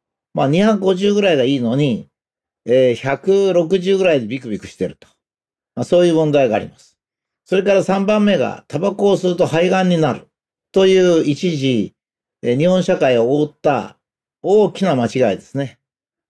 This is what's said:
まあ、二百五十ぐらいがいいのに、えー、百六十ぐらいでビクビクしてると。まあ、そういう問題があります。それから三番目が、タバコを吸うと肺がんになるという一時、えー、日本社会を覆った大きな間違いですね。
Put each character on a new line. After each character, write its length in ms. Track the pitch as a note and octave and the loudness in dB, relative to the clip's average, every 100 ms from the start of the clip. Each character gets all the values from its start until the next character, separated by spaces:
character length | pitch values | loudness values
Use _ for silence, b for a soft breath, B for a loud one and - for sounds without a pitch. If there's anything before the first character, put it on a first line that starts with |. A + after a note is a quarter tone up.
| _ _ _ | _ _ _
ま 100 | D3+ | -4
あ、 40 | C#3 | 0
二 140 | E3 | 2
百 180 | G#3+ G#3 | 2 0
五 160 | F#3+ F3+ | 0 0
十 180 | G3+ | 0
ぐ 80 | G3+ | 0
ら 120 | G3+ | 2
い 40 | D3 | 2
が 60 | |
い 120 | B2 C#3 | 0 0
い 40 | |
の 160 | A#2 C3 | -2 0
に、 320 | D3 G2+ - _ _ _ _ _ - | 0 -2 -8 _ _ _ _ _ 0
え 260 | B2 B2+ | 2 2
ー、 40 | A#2 | 0
百 560 | C3+ C3+ F#3+ G3 G3 | -4 -4 0 0 2
六 280 | F3 E3 F#3+ | 0 0 -2
十 180 | F3+ F#3+ | 0 0
ぐ 80 | F#3 | 2
ら 80 | |
い 80 | C#3+ | 0
で 60 | G#2+ | -2
ビ 120 | C3 | -10
ク 80 | B2 | -8
ビ 120 | G2 | -10
ク 80 | - | -12
し 100 | - | -10
て 100 | F#2 | -10
る 80 | - | -10
と。 120 | _ _ _ _ _ _ _ - | _ _ _ _ _ _ _ -12
ま 60 | |
あ、 20 | |
そ 200 | B2 F3 | 0 2
う 40 | F3 | 2
い 40 | |
う 20 | |
問 180 | D#3+ D#3 | 2 0
題 160 | C#3+ B2+ | 2 0
が 80 | G#2 | -2
あ 40 | |
り 100 | F#2 | -6
ま 100 | _ | _
す。 180 | _ _ _ _ _ _ | _ _ _ _ _ _
そ 140 | - F#3+ | -4 -2
れ 60 | |
か 100 | G3 | 0
ら 100 | G3 | 0
三 220 | F3+ F#3+ G3 | 0 -2 0
番 180 | G#3+ | 2
目 140 | G#3 F3 | 2 0
が、 260 | A2 G2 - | -2 -6 -10
タ 120 | - | -4
バ 140 | G3 | -4
コ 160 | G3+ G3+ | 0 0
を 80 | F#3 | 0
吸 160 | F3+ | -2
う 20 | F3 | 0
と 100 | E3 | 0
肺 240 | D#3+ F3+ | 0 0
が 120 | F#3+ | 0
ん 80 | F#3 | 0
に 80 | E3+ | 2
な 160 | D3 | 0
る 140 | G#2 - _ _ _ _ | -2 -10 _ _ _ _
と 160 | F#3+ F#3+ | 2 4
い 340 | F#3+ F3+ E3 | 4 4 2
う 40 | D3 | 0
一 320 | C#3 F3+ D3+ | -2 -4 -2
時、 380 | C3+ A#2 F2+ _ _ _ _ _ | -2 -2 -4 _ _ _ _ _
え 120 | A#2+ | -4
ー、 40 | B2+ | 0
日 100 | F3 | 2
本 160 | F#3 | 0
社 140 | F3+ F3+ | 0 0
会 200 | C#3+ A#2+ | 2 2
を 240 | A#2 D3 | 2 0
覆 60 | D3+ | -2
っ 40 | |
た 460 | _ D#3 B2+ G2 _ _ _ _ _ | _ -2 -2 -4 _ _ _ _ _
大 300 | E3 G#3 G3 | 0 2 2
き 140 | - F#3+ | 0 -2
な 100 | C3+ | 0
間 100 | A#2+ | -2
違 280 | B2+ A#2 | 0 -2
い 20 | F2+ | -2
で 60 | |
す 160 | - C3+ | -8 -10
ね。 220 | C#3 _ _ _ _ _ | -10 _ _ _ _ _